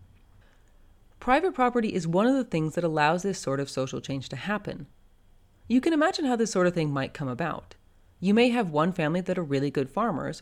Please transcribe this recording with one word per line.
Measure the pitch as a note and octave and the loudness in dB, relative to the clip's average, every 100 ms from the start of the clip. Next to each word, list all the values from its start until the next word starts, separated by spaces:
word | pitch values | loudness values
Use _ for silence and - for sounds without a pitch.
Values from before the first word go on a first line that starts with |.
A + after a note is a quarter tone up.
| - _ _ - - _ _ _ - _ _ _ | -20 _ _ -20 -20 _ _ _ -20 _ _ _
Private | - C4+ F4+ | 2 2 2
property | - B3 A#3+ A3 | 2 2 2 0
is | F#3 E3 | -2 0
one | F3 A#3 | 2 4
of | C4+ | 2
the | |
things | - E3 D#3 E3+ | 0 -2 -2 -2
that | |
allows | E3 D#3 D3 F3 | 0 2 2 2
this | G3 F#3 | -2 -4
sort | - C3+ | -4 -4
of | C#3 | -4
social | - C3+ C3 | -4 -4 -6
change | - C#3+ B2 | -6 -8 -8
to | B2+ | -8
happen. | E3+ G#3 - - - _ - _ _ _ _ _ - | -6 -6 -6 -12 -14 _ -20 _ _ _ _ _ 0
You | B3 | 2
can | E4+ | 4
imagine | D#4 D#4+ F#4+ C4+ | 2 2 0 0
how | A#3 | 0
this | A3+ | 0
sort | F#3+ F3+ | 2 2
of | |
thing | F3 D3+ | 2 -2
might | C#3 C3 | -2 -4
come | - C3+ | -6 -6
about. | A#2+ D3 - - - _ _ _ _ | -4 -6 -6 -12 -20 _ _ _ _
You | F#3 | 2
may | A3 B3 | 4 4
have | A#3+ F3+ | 2 0
one | D3 E3+ | 0 0
family | F3+ D3+ F3 | 0 0 0
that | F3+ F3+ | -2 -4
are | |
really | D3+ C#3 C#3+ | -2 0 0
good | C#3+ C3 | -2 -2
farmers | G3 A3+ C#3 C#3 D#3 | -2 -2 -2 -6 -8